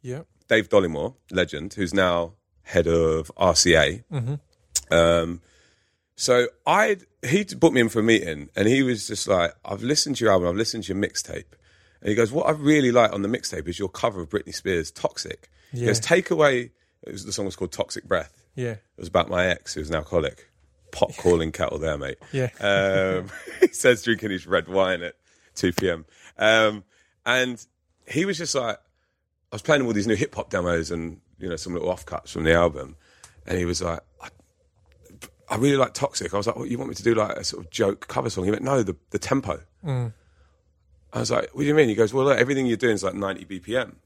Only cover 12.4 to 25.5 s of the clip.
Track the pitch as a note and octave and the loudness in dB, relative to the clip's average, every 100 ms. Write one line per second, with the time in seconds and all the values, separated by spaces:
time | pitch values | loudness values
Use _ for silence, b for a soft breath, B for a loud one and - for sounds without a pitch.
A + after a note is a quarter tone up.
12.4 | - D3+ C#3+ D3+ C3 A#2+ A2 F#2 G2 B2 | 0 0 4 4 6 6 4 2 -2 -4
13.4 | - E2+ D2+ F2+ G2 - A#2 G2 E2 G#2 | -6 -8 -8 -6 -6 -2 -4 -4 -6 -6
14.4 | - D#2+ F#2+ F2 D#2+ - - - - - | -6 -10 -4 -4 -4 -6 -8 -6 -12 -14
15.4 | _ b b B2 A#2+ G#2+ - F3 F#3+ E3 | _ b b -4 -2 -2 2 2 2 2
16.4 | D3 B2+ A#2 _ _ _ - - - G2+ | 4 2 -4 _ _ _ -16 -14 -10 -6
17.4 | G2 - F#2 - - - - F2+ D2+ _ | -6 -6 -8 -6 -6 -6 -4 -4 -4 _
18.4 | _ - B2 G#2+ _ - F2 F2+ F2 F2+ | _ -10 -8 -10 _ -16 -2 0 0 0
19.4 | F#2 F2 - - D2+ D#2+ D2+ F2+ D#2 - | 0 -2 -6 -10 -4 -6 -2 -2 -2 -8
20.4 | - _ _ _ _ - - - - E2+ | -20 _ _ _ _ -2 -2 2 2 4
21.4 | D#2+ - E2 D2+ D#2+ D2 C2+ C2+ - C3+ | 2 -2 -4 -2 -4 -4 -8 -12 -8 -4
22.4 | B2+ - G2+ G2 G2 F#2+ F#2+ F#2 F#2+ - | -4 -4 0 2 2 2 0 -2 -6 -14
23.4 | - - F#4 - C3 A#2+ A#2 A2 A2 F#2+ | -16 2 2 4 4 4 2 -2 -2 -6
24.4 | F2 F2+ E2 F#2+ F#2+ F2+ F2 - b b | 0 -2 0 0 2 0 -6 -12 b b
25.4 | b | b